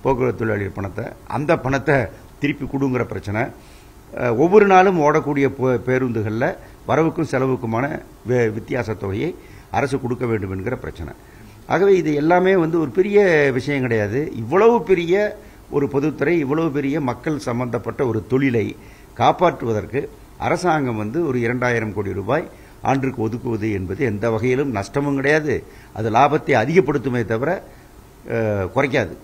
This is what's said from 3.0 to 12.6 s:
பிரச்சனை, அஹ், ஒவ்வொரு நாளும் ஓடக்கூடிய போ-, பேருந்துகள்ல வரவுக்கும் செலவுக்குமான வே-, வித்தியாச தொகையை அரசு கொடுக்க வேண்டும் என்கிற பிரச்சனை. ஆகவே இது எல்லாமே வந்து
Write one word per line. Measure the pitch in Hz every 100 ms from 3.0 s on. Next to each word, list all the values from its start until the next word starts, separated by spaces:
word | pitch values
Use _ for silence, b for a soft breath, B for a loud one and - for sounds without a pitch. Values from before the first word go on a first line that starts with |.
பிரச்சனை, | 113 101 104 104 131 - B B B B - -
அஹ், | 123 117
ஒவ்வொரு | 165 208 202
நாளும் | 185 190 180
ஓடக்கூடிய | 147 151 143 147 135
போ-, | 131 127 120 -
பேருந்துகள்ல | 127 127 113 104 110 143 - B B -
வரவுக்கும் | 131 160 165 147
செலவுக்குமான | 131 131 127 113 110 139 160 - - 107
வே-, | 123 113
வித்தியாச | 107 - 135 110
தொகையை | 107 98 101 151 - B B B
அரசு | 104 135 131
கொடுக்க | 135 123 123
வேண்டும் | 110 95
என்கிற | 95 101 123
பிரச்சனை. | 78 - 76 - B B B B -
ஆகவே | 160 202 190
இது | 156
எல்லாமே | 147 156 180 185
வந்து | 190